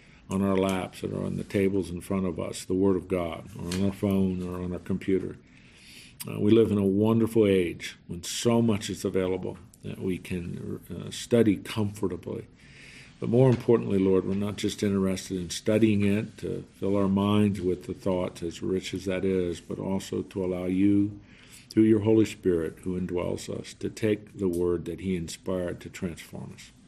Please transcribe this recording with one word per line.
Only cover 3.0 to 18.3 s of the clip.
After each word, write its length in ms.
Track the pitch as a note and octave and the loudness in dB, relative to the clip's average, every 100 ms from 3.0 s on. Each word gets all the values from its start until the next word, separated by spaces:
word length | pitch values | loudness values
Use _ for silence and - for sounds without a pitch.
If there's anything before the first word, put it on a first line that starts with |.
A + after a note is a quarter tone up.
| - | 0
God, 420 | F2+ E2 D#2+ - A#2+ | -2 -2 -6 -12 -10
or 160 | E2+ | -6
on 100 | F#2 | -2
our 80 | G2 | -2
phone, 500 | G2 G2+ G2 F#2+ F2+ | 0 0 2 2 0
or 180 | F2+ F2+ | -6 -6
on 120 | F2+ | -6
our 80 | F2 | -8
computer. 560 | - F#2 - F#2+ F#2+ - - - - - - - - - - | -6 -4 0 0 -2 -12 -20 -20 -20 -20 -20 -20 -20 -14 -8
Uh, 120 | G#2+ | 0
we 100 | G#2 | 6
live 220 | A2+ G#2 | 6 6
in 60 | G2+ | 4
a 60 | |
wonderful 640 | G2 G2 G#2+ A2+ A2 A2+ G2+ | 2 4 4 4 2 4 6
age 500 | F#2+ E2+ D2+ - - - | 6 2 -4 -12 -14 -12
when 160 | F2 | -10
so 360 | - - A#2+ A#2 | -8 -2 2 4
much 300 | A#2 G#2 - | 4 2 -2
is 140 | F#2 | -4
available 520 | G2+ F#2+ F#2 F#2 G2 F2+ F2 - | -2 0 0 -2 -6 -10 -16 -16
that 160 | G#2 - | -12 -6
we 180 | F#2+ F2 | -4 -4
can, 640 | - F2+ F2+ - - G2+ - | -6 -8 -6 -10 -10 -10 -10
uh, 200 | F2+ G2+ | -12 -10
study 440 | - - A#2 A2 F2+ | -10 2 4 6 4
comfortably. 920 | - A2 G#2 G2+ F#2+ F2 G#2 G2+ - - - - - - - - | -2 -4 -4 -2 -4 -4 -8 -10 -12 -20 -20 -20 -20 -20 -20 -8
But 100 | A#2+ | 0
more 180 | A#2 C3 | 6 6
importantly, 500 | A#2+ - A#2 A#2 G2 | 6 4 2 4 2
Lord, 280 | F#2+ F#2+ F#2+ | 4 4 2
we're 80 | |
not 220 | G2 G#2 G2+ | -2 -4 -4
just 260 | G#2 - | -4 -2
interested 560 | G2+ G2 F#2+ F#2 - F#2+ | 0 2 0 -2 -4 -6
in 100 | E2+ | -6
studying 560 | - - G#2+ A2 G2+ | -6 0 4 4 4
it 320 | G2+ G#2 - - | 2 0 -2 -8
to 260 | F2+ F#2 - - | -8 -8 -10 -6
fill 180 | G2 G2+ | -2 0
our 120 | G2 | 2
minds 540 | G2 G2+ G#2 G#2 F#2+ | 2 2 4 2 2
with 240 | F2+ F2 - | -2 -2 -6
the 80 | |
thoughts, 480 | F2 G2 F2+ F#2 | -6 -2 -2 -2